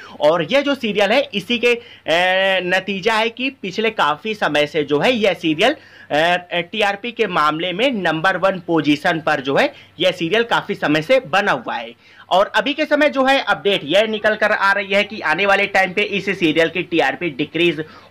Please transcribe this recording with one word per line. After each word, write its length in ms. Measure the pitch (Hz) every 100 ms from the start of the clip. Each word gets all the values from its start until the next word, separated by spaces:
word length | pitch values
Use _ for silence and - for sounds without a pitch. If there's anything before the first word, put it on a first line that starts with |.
| - -
और 220 | 147 170
यह 180 | 151 262
जो 140 | 285
सीरियल 380 | 269 226 202 196
है 100 | 247 277
इसी 240 | 202 - 240
के, 200 | 240 233 - - -
ए, 520 | 165 185 185 196 190
नतीजा 500 | 180 185 190 196 196
है 140 | 220 226
कि 200 | 226 262 269
पिछले 280 | 196 170 220
काफी 440 | 220 151 151 220
समय 320 | 214 180 147 147
से 160 | 160
जो 160 | 139 143
है 120 | 208
यह 220 | 254 208
सीरियल, 420 | 175 165 156 226 - - - -
ए, 500 | 147 165 180 175 175 170
टीआरपी 400 | 220 202 196 240
के 140 | 233 214
मामले 460 | 175 151 156 180
में 180 | 180 269
नंबर 440 | 226 170 160 185 180
वन 240 | 190 185 170
पोजीशन 540 | 165 147 147 185 165
पर 200 | 151 147
जो 160 | 131 139
है 160 | 294 - - -
यह 100 | 180
सीरियल 320 | - 165 214
काफी 320 | 233 160 156
समय 280 | 202 165 151
से 180 | 156 262
बना 320 | 170 185 208
हुआ 220 | 147 120
है। 180 | 117 117 120 _ - -
और 220 | 180 202
अभी 180 | 220 208
के 100 | 294
समय 240 | 302 285 294
जो 140 | 254
है 140 | 262 269
अपडेट 400 | - 170 143 185
यह 180 | 139 180
निकल 320 | 220 214 214
कर 180 | 214 208
आ 200 | 208 196
रही 220 | 196 196
है 80 | 196
कि 160 | 202 214
आने 260 | 156 160 196
वाले 200 | 196 202
टाइम 260 | 202 190
पे 100 | 180
इस 360 | 208 196 202 185
सीरियल 300 | 165 156 165
की 140 | 180
टीआरपी 480 | 170 165 143 - 175
डिक्रीज 540 | 131 151 165 175 156 156 - -